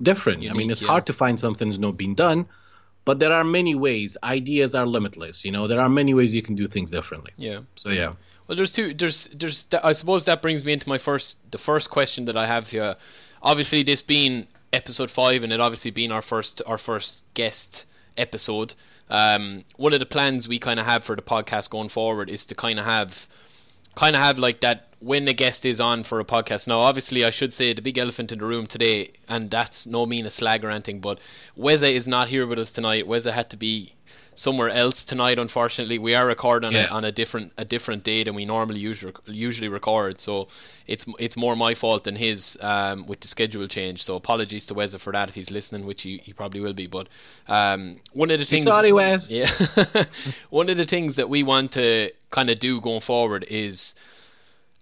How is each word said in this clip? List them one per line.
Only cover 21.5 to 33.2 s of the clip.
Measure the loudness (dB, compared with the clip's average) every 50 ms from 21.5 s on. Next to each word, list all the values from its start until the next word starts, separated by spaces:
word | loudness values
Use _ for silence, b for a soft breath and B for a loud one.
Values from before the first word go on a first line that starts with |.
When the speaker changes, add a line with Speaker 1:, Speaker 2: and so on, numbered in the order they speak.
| -4 -4 -4 -4
Speaker 2:
going | -6 -8 -8 -6
forward | -2 -2 0 0 0 -2 -4 -8
is | -8 -10 -12
to | -12 -10
kinda | -4 -2 -2 -2 -2 0
have, | 0 2 0 0 -2 -6 -16 -20 -20 b b b b b b b b b b b b b
kinda | 2 2 4 6
have, | 6 6 4 4 4
like, | 2 2 2 2
that | 2 2 2 0 -4 _ _ -10
when | -4 -2 0 0 2
the | 0 2
guest | 2 2 2 0 0 0
is | 0 0 2
on | 2 2 2 0 -2
for | -4 -4 -4
a | -2
podcast. | 0 0 0 0 0 -4 -4 -2
Now, | 0 4 4
obviously, | 6 4 4 2 -2 -2 0 2 2
I | 2
should | 2 0 -2 -4 -2
say | 0 0 0 0
the | -2
big | -4 -4 -2
elephant | -2 -2 -2 -4 -6 -8 -8
in | -8 -6
the | -4
room | -4 -4 -4 -6
today, | -6 -2 0 2 2 2 2 -2 -6 -12 -16 _
and | -6 -6 -6 -4 -2
that's | -2 -2 -2 -2 -6 -10 -8
no | -4 -2 -2 0
mean | 0 -2 -4 -6
a | -6
slag | -6 -2 0 0 0 0 0
or | -4
anything, | -6 -6 -8 -10 -10 -8
but | -6 -6 -6 -8 B B B B B B B
Weza | -2 2 4 4 4 4 4
is | 2 2 0
not | 0 0 2 2 2
here | 0 0 0
with | 0 -2 -4
us | -4 -6
tonight. | -4 -4 -2 0 0 0 0
Weza | 0 -2 -2